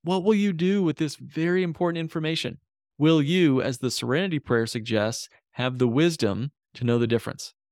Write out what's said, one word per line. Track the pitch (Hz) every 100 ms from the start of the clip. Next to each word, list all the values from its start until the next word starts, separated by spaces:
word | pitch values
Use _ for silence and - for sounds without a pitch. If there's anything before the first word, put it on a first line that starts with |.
What | 165 185
will | 185
you | 214 202
do | 165 180 202
with | 170 147
this | 156 -
very | 127 160 165 180
important | 180 156 175 170
information? | 160 165 156 165 - - _ _ _ -
Will | 156 160
you, | 143 185 165 131
as | 113 127
the | 127
Serenity | - 120 139 196 151
Prayer | - 120 113
suggests, | 123 113 110 107 117 - _ _
have | - 127 127
the | 127
wisdom | 120 170 160 107 98 143 _ _
to | -
know | 120 120
the | 117
difference? | 117 - - - _ _